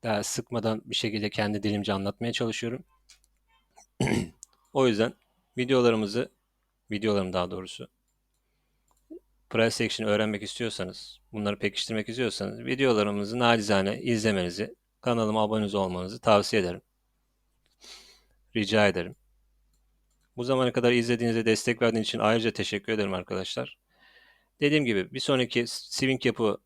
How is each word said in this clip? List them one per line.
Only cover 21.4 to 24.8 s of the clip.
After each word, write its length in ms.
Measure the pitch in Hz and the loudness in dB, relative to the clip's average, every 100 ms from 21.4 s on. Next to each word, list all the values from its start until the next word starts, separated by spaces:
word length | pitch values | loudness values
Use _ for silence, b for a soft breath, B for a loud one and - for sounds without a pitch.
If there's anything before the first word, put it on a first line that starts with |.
| 110 | 4
destek 360 | 110 - 113 | 2 2 2
verdiğiniz 260 | 117 113 104 | 2 2 -2
için 120 | 113 | 0
ayrıca 320 | 107 117 113 | 2 4 0
teşekkür 420 | - 104 104 - | -2 -4 -4 -2
ederim 200 | 110 98 | -2 0
arkadaşlar. 640 | 92 90 92 92 - - - _ b b b b b b _ | -2 -4 -6 -6 -8 -10 -12 _ b b b b b b _
Dediğim 240 | 147 151 | 2 2